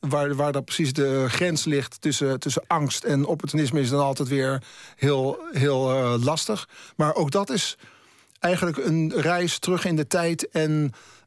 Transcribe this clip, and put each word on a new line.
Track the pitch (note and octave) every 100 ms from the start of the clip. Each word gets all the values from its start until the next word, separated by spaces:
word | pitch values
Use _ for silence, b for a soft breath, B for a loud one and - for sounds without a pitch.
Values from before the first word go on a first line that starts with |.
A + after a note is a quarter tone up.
Waar, | D3 D3 C#3+
waar | C#3 D3
dan | C#3
precies | C3 - D3
de | C#3 C#3 C3+ C3
grens | - F3+ D#3+
ligt | D#3+ C#3+ B2 -
tussen, | D3+ C#3 C#3 C3
tussen | C#3+ A#2 -
angst | E3 C#3+ -
en | D#3+ C#3 D3
opportunisme | D#3+ - D3+ C#3 D3
is | B2
dan | C#3+
altijd | C#3 C3+ C3
weer | C#3 C3 C3+ B B B -
heel, | C#3+ C#3 C3+ - E4+
heel, | G3 C#3+ C3 C3
eh, | C3+ B2 A#2
lastig. | B2 D#3+ - G#3 - B B -
Maar | D3+
ook | F#3 D3+
dat | G3 G3+
is | A3+ - - B B B B B _
eigenlijk | F3 F3+ F3+ D3
een | G3 D#3+ D#3+ D3+
reis | D#3 F3 F3 -
terug | - F3+
in | F#3+ D#3
de | D3
tijd | F3+ E3+ E3 -
en | E3 D#3 D#3 C#3+ B B B